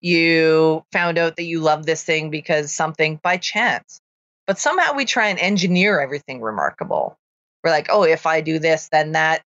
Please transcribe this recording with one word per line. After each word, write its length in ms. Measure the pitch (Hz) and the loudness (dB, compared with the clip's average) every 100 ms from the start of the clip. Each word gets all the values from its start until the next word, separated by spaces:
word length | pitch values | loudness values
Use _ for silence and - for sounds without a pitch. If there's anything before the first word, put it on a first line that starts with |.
You 800 | 175 170 165 165 160 160 160 160 _ | 0 2 4 4 4 4 4 0 _
found 260 | 190 175 170 | -2 0 0
out 180 | 165 165 | -2 -2
that 80 | 170 | -6
you 160 | 165 | -2
love 260 | 156 151 151 | 0 0 -2
this 160 | 156 | -4
thing 260 | - 160 156 | -2 -2 -2
because 420 | 151 - 151 147 | -8 -2 -2 -2
something 480 | - 160 160 156 156 | -4 -6 -2 -2 -2
by 140 | 180 180 | -2 -2
chance. 640 | - 208 233 123 _ - _ _ _ _ - | -4 -2 -2 -2 _ -20 _ _ _ _ -6
But 140 | 190 | -2
somehow 340 | 294 330 320 | 0 0 0
we 100 | 285 | 0
try 260 | 254 254 214 | -2 0 -2
and 100 | 180 | 0
engineer 600 | 180 202 180 180 202 180 | 0 0 2 2 2 2
everything 420 | 139 143 - 131 | -2 -6 -10 -10
remarkable. 760 | 110 104 73 - - 78 - - _ _ _ _ | -8 -2 -4 -4 -4 -4 -4 -8 _ _ _ _
We're 80 | 165 | -2
like, 160 | 156 151 | 0 2
"Oh, 140 | 208 | 2
if 240 | 175 160 160 | 4 2 0
I 140 | 160 | 0
do 180 | 156 160 | 0 -2
this, 280 | 160 160 - | 2 0 2
then 220 | 156 156 | 0 0
that." 280 | 156 160 165 _ | 0 0 0 _